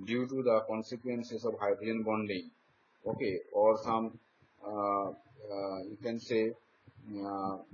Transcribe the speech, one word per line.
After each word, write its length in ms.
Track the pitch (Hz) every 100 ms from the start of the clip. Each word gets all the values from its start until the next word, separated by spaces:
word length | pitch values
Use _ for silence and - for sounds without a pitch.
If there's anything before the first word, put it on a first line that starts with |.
due 220 | 98 123 127
to 160 | 135
the 200 | 123 110 113
consequences 800 | 110 - 120 127 120 117 110 113
of 80 | 104
hydrogen 440 | 101 98 110 113
bonding, 460 | 110 110 104 92 82 - _ _ _ _ -
okay, 320 | 113 113 - -
or 240 | 104 107 107
some, 340 | 120 113 113 - _ _ _ _ 104
uh, 440 | 104 101 101 95
uh, 680 | - - - 107 98 98 95 95
you 80 | 104
can 180 | 120 113
say, 320 | - 113 110 - _ _ - - 110 101
uh, 340 | 101 98 98 95 -